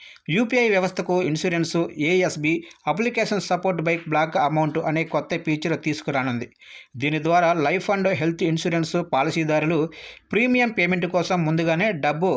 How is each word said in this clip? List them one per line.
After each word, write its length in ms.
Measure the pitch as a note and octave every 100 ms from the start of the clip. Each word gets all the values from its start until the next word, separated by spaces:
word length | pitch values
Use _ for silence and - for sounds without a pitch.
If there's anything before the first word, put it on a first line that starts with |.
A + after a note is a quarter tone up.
| - - -
యూపీఐ 360 | D#3+ A#3 B3+ A#3
వ్యవస్థకు 480 | G3 F#3 F3+ F3+ F3+
ఇన్సూరెన్స్, 540 | C#3+ D#3 F#3 F3 E3 E3+ E3+ -
ఏఎస్బీ, 500 | D3+ F#3 F3+ D#3+ D3+ E3 - - -
అప్లికేషన్ 580 | F3+ A#3 A#3 G#3+ G3+ -
సపోర్ట్ 360 | F3+ F#3+ F3
బైక్ 240 | D#3+ E3+ E3
బ్లాక్ 300 | D3+ D#3 F3+
అమౌంట్ 420 | C#3+ D#3 D#3 D#3
అనే 200 | D#3+ D#3
కొత్త 360 | D#3+ - - E3+
ఫీచర్ 340 | E3+ D3+ E3+ D#3
తీసుకురానుంది. 640 | - D3 - C#3 C3 A#2+ A2+ _ - - - B2+
దీని 240 | C#3 D3+
ద్వారా 300 | D3+ E3+ E3 E3+
లైఫ్ 320 | C#3+ F3+ F#3
and 200 | G3 F#3+
హెల్త్ 320 | E3 D#3+ E3 E3+
ఇన్సూరెన్స్ 500 | D#3+ F3+ E3 D#3+ F3 E3
పాలసీదారులు 720 | - D3+ D#3+ D#3 D3+ D3+ E3 D#3+ - - - _
ప్రీమియం 440 | F#3+ B3 B3 A#3+
పేమెంట్ 360 | A3+ F3 F3+ E3+
కోసం 300 | F3+ E3 F3+
ముందుగానే 460 | D#3 D#3+ E3 D#3+ G#3+ F3+
డబ్బు 340 | D3 D3 F#3